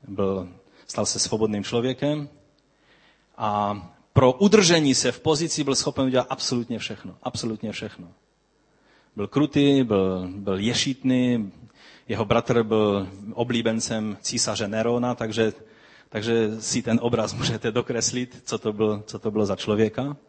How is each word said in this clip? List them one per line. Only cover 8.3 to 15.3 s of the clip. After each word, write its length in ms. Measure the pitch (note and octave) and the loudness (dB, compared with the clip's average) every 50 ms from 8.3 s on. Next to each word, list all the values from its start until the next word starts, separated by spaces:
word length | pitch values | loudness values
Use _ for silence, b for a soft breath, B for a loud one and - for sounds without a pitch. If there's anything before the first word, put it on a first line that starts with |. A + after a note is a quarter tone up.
| _ _ _ _ _ b b b b b b b b b b b b | _ _ _ _ _ b b b b b b b b b b b b
Byl 100 | G#2+ G2+ | -8 -8
krutý, 580 | G2+ - C#3 D3 D3 - D3 C#3+ C#3+ C#3 C3+ C3 | -2 2 2 0 2 4 4 4 6 6 4 4
byl, 440 | A2+ G#2+ G2 F#2+ F#2+ F#2 F2+ F#2 F#2 | 4 4 2 4 2 0 -2 -4 -8
byl 300 | F#2 G2+ G2+ G2+ F#2+ F#2+ | -10 -8 -4 -4 -2 -2
ješitný, 920 | G2+ A#2 A#2+ - - C#3+ C3 - - C3 B2+ B2+ B2+ B2 B2 A#2 G#2+ G2 - - - - B B B B B B B - | -2 -2 0 0 -2 -2 -4 -2 0 0 2 2 2 2 2 0 -2 -4 -8 -16 -20 -20 B B B B B B B -6
jeho 160 | A2 G2+ A2+ | -4 -4 0
bratr 380 | G2+ G#2+ A#2 - - B2 A#2 | 2 2 2 2 2 2 2
byl 460 | A2+ G#2+ A2 A2 G#2+ G#2 G2+ G2+ F#2+ F#2 F#2+ G2 G#2 A2 A2 | 2 2 2 4 4 4 2 2 0 -4 -10 -14 -14 -12 -4
oblíbencem 840 | - A#2+ A#2+ B2 A#2 A2 A2+ A2+ A2+ A2 - A#2 A2 G#2+ G#2+ G2+ - | -4 -4 -2 -2 0 0 0 0 0 -2 -4 -4 -4 -4 -6 -8 -8
císaře 480 | - - - A#2 - - G#2+ G2 A2 G2+ | -8 -6 -2 -2 -2 -2 -2 -2 -4 -2
Nerona, 460 | G#2 A2 A2 A#2 A#2+ A#2+ B2 B2 A#2+ | -2 -2 0 0 0 0 0 -2 -2
takže, 380 | - A#2 A2 | -2 -4 -4